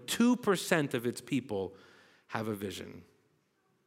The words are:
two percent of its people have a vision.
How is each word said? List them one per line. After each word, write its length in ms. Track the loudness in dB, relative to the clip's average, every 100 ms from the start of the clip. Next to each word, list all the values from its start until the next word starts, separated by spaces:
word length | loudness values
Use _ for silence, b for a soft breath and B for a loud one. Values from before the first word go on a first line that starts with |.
| -2
two 280 | 4 4 4
percent 580 | 2 0 2 2 2
of 120 | 0 -2
its 160 | -4
people 540 | -2 -2 0 -2 -4 B B B B B B
have 200 | -4 -4
a 80 | -4
vision. 480 | -6 -8 -12 -16 -20 _ _ _ _ _ _ _